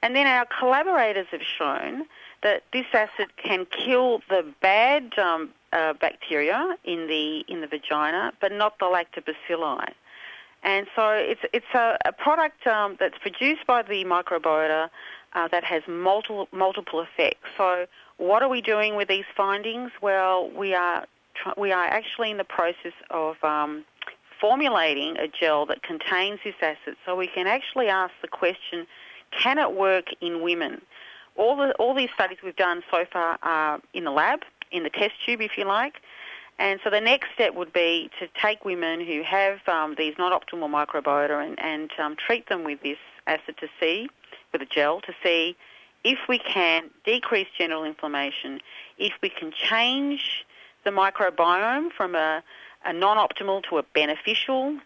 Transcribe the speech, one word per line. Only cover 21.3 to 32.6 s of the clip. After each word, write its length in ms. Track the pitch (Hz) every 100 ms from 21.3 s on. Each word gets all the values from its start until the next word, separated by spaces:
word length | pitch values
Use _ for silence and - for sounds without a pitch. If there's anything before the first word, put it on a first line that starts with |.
tr-, 260 | - - -
we 100 | 202
are 140 | 185
actually 460 | 175 214 220 - 226
in 80 | 208
the 60 |
process 500 | 190 - 170 175 175 - -
of, 260 | 170 156 160
um, 400 | 156 151 147 151 151 _ - - _ -
formulating 800 | 214 254 285 214 165 143 147 165
a 100 | 156
gel 380 | - 165 151 147
that 160 | -
contains 580 | - 160 - 185 190 202
this 100 | 214 190
acid, 340 | 160 151 - -
so 100 | -
we 120 | 180 185
can 200 | 185 185
actually 420 | 247 269 269 233
ask 260 | 190 185 -
the 60 | -
question: 580 | - 170 180 - 175 170 - - - - -
Can 200 | 233 277
it 140 | 294
work 340 | 190 190 185 175 -
in 180 | 175 170
women? 400 | 170 170 156 - - - - - - -
All 200 | 220 277
the, 160 | 277
all 220 | - 233
these 160 | 269 254
studies 240 | - 190 185
we've 140 | 190
done 260 | 170